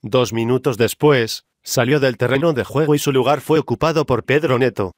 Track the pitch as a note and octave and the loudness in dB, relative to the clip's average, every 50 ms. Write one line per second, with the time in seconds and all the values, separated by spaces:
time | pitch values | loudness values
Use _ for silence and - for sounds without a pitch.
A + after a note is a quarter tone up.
0 | - A2 A2+ B2+ B2+ A#2+ A2+ A2+ A#2 A#2 B2+ B2+ - D3 B2 G2 A#2 G#2+ - _ | -8 0 0 0 0 0 -2 -4 -2 0 -2 0 0 -2 0 0 0 -2 0 _
1 | - D3+ C#3+ B2+ A2+ A2 - - _ _ _ _ _ - - C3 A#2+ B2 C#3+ D3+ | 2 2 4 2 0 -2 -6 -12 _ _ _ _ _ -4 -2 -2 0 2 2 2
2 | C3+ C3 A#2+ - - A#2+ B2+ C#3 D3+ E3+ D#3 A#2+ G2+ - - C3+ D#3+ D3 D3+ C#3+ | 2 0 0 0 -2 -2 0 0 0 0 0 0 -4 -4 -2 -2 0 2 0 0
3 | - C#3+ C3+ C3 A#2+ B2+ D3 C#3+ - - D#3 D#3+ C#3 - A#2+ - - D#3+ D#3+ D#3+ | 0 0 0 2 2 2 0 -2 0 0 0 0 0 -2 -4 -2 -2 -2 0 0
4 | D3 - C3 A2 - - C3 D3 D#3 D3 C3 A#2+ C3 B2+ G#2 - G#2 F#2 - | 0 0 -2 -4 0 0 0 0 2 0 0 2 2 0 0 -2 -6 -6 -8